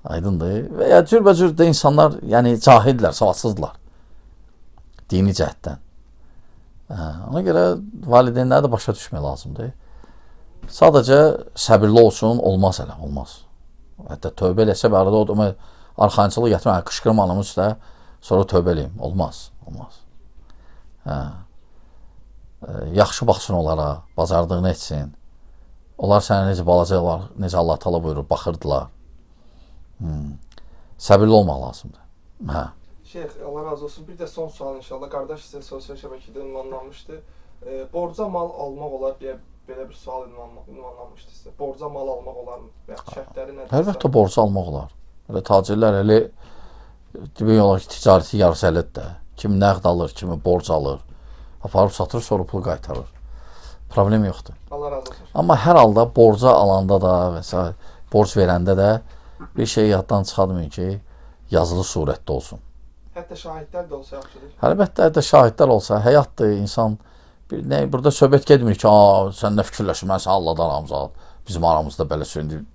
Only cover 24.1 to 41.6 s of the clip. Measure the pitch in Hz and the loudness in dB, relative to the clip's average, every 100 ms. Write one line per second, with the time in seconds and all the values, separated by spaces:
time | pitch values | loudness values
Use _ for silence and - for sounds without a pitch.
24.1 | - 82 82 85 87 90 80 - 76 71 | -6 -2 0 0 -2 -2 -4 -8 -8 -10
25.1 | - - - - - - - - - 98 | -14 -20 -20 -20 -20 -20 -20 -20 -6 2
26.1 | 101 - 101 95 92 85 87 85 92 87 | 2 4 0 0 -2 2 2 4 0 0
27.1 | 82 92 - 92 87 82 78 92 85 82 | -4 -8 -8 -4 0 0 -2 -2 -2 -4
28.1 | 73 69 78 - 80 - 67 67 - - | -6 -4 -4 -4 -6 -4 -4 -6 -18 -20
29.1 | - _ _ - - - - - - 82 | -20 _ _ -20 -20 -20 -20 -20 -12 -10
30.1 | 76 73 73 - - - - - - - | -10 -12 -14 -20 -20 -20 -20 -20 -14 2
31.1 | 98 107 110 92 67 62 - - - - | 4 6 4 4 -4 -10 -14 -20 -20 -20
32.1 | _ - - 220 73 - - - - - | _ -20 -16 -8 -8 -8 -14 -20 -20 -20
33.1 | 170 151 - 143 147 156 143 147 - 156 | -16 -16 -16 -16 -14 -12 -12 -14 -18 -20
34.1 | 175 160 - 160 - 139 135 127 131 139 | -16 -16 -12 -14 -12 -14 -14 -16 -18 -14
35.1 | 143 135 151 - 147 135 135 139 139 139 | -12 -12 -16 -18 -20 -18 -18 -18 -20 -18
36.1 | 135 - 131 135 131 131 131 131 - - | -20 -20 -18 -14 -14 -14 -16 -18 -20 -20
37.1 | 156 - - - - 123 131 131 170 175 | -20 -20 -20 -20 -20 -16 -14 -10 -8 -8
38.1 | 170 208 180 170 - 143 139 147 135 135 | -8 -8 -6 -8 -10 -14 -12 -12 -8 -8
39.1 | 131 131 131 - - - 131 127 - - | -8 -14 -16 -20 -20 -20 -18 -18 -18 -14
40.1 | 131 123 120 117 117 113 131 127 120 120 | -14 -14 -20 -20 -20 -20 -20 -20 -20 -20
41.1 | - - - - - | -20 -20 -20 -20 -12